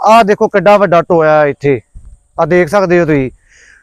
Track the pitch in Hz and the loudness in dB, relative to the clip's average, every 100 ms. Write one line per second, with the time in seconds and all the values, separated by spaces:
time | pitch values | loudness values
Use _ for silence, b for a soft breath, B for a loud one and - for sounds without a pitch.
0 | 196 226 202 208 220 202 185 208 190 170 | 2 2 2 0 -2 0 2 2 2 0
1 | 160 170 156 151 147 139 143 127 - - | 0 0 0 0 0 -2 -4 -4 -8 -20
2 | - - _ - 160 180 165 202 185 175 | -20 -20 _ -8 -2 0 0 -2 0 0
3 | 160 147 131 - b b b b | 0 -2 -4 -10 b b b b